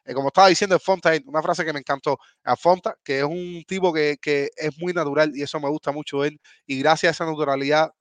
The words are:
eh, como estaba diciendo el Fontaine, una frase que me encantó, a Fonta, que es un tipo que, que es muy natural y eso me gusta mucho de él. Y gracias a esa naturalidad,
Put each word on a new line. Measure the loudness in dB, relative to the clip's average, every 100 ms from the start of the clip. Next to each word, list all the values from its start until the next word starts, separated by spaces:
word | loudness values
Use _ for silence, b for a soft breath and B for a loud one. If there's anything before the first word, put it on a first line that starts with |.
eh, | -10
como | -4 0
estaba | 6 6
diciendo | 6 2
el | 0
Fontaine, | 2 0 2 0 -2
una | -4
frase | -2 -2
que | -4
me | -6
encantó, | -6 -4 -2 -4 b b
a | -4 0
Fonta, | 2 2 0 -8
que | -4 -2
es |
un | -2 -4 -8 -12 -8
tipo | -2 0
que, | 2 0 -2
que | -2 -2 -2 -6
es | -8 -6
muy | -4
natural | -2 0 2 2
y | 0
eso | -6 -6
me | -4
gusta | -4 -4
mucho | -6 -6 -4
de | -4
él. | -6 b b b
Y | 0
gracias | 2 4 2 0
a |
esa | -4
naturalidad, | -2 -2 -2 0 2 0 _